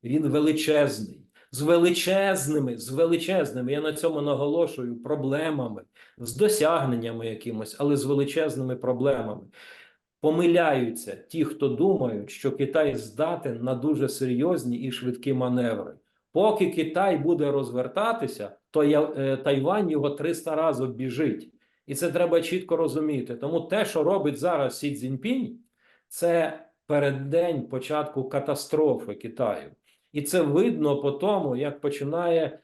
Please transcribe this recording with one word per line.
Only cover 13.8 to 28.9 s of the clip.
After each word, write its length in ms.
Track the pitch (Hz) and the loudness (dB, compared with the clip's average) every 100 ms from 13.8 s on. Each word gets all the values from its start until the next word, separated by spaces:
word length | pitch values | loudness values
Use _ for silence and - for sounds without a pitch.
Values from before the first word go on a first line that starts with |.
| 147 139 139 | 0 0 -2
серйозні 680 | - 131 120 147 127 123 120 | -2 -2 0 0 0 -2 -4
і 160 | 131 | -6
швидкі 400 | 120 127 120 139 | -4 -6 -4 -2
маневри. 600 | 131 127 123 120 104 - - _ _ _ | 0 2 0 0 -2 -8 -14 _ _ _
Поки 380 | 160 214 208 180 | 2 4 4 0
Китай 460 | 165 151 170 196 160 | 0 -2 2 2 2
буде 340 | 147 160 143 | 2 2 2
розвертатися, 1000 | 139 120 123 120 180 220 226 135 - 101 - _ | 0 0 -4 -2 -2 -2 -2 -4 -6 -12 -12 _
то 140 | 156 | 2
я, 180 | 143 151 | 6 6
е, 340 | 151 139 135 131 | 2 0 -2 0
Тайвань 540 | 139 139 143 208 180 | 2 2 2 2 2
його 200 | 151 143 | 2 0
триста 440 | 143 160 165 165 | -2 -4 -4 -2
разів 300 | 156 160 127 | 0 2 0
обіжить. 680 | 127 117 131 117 151 104 - _ _ _ - | -4 -4 -6 0 0 -2 -10 _ _ _ -10
І 80 | |
це 160 | 139 170 | -4 -2
треба 280 | 165 170 165 | 2 4 4
чітко 360 | 165 180 185 165 | 2 -4 0 0
розуміти. 580 | 156 143 156 139 123 | 2 0 0 -2 -4
Тому 260 | 120 139 165 | -6 -2 -2
те, 240 | 165 202 | 0 -2
що 180 | 196 165 | 0 2
робить 360 | 151 202 147 143 | 2 2 0 0
зараз 400 | 170 160 135 - | 0 0 0 -2
Сі 160 | 147 | -6
Цзіньпінь, 640 | 139 127 135 208 262 226 - _ _ _ _ _ | -4 -6 -4 -2 -2 -4 -10 _ _ _ _ _
це 520 | - 170 170 160 - - _ - | -2 2 2 2 -4 -18 _ -2
переддень 760 | 147 143 135 139 165 175 147 | 2 2 0 0 2 2 -2
початку 600 | - 127 127 151 147 135 131 | -4 -8 -2 -2 -2 -4 -2
катастрофи 840 | 143 139 135 - 151 156 | -2 -2 -4 0 2 4